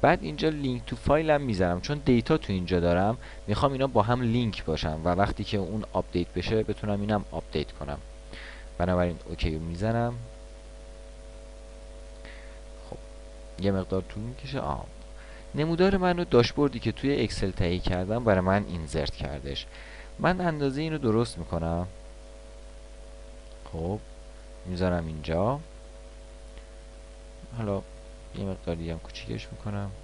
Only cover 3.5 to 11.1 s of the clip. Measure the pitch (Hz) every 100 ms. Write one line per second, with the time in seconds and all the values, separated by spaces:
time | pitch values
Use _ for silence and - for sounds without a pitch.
3.5 | 104 143 135 135 120 104 123 120 117 117
4.5 | 95 - 78 82 78 80 90 101 - 104
5.5 | 104 90 107 - 92 - 90 85 - 87
6.5 | 110 110 104 107 101 101 104 - 82 -
7.5 | 78 73 - 71 71 - - - - -
8.5 | - - - 87 90 87 80 - 85 87
9.5 | 78 82 85 107 113 120 120 - - -
10.5 | - - - - - -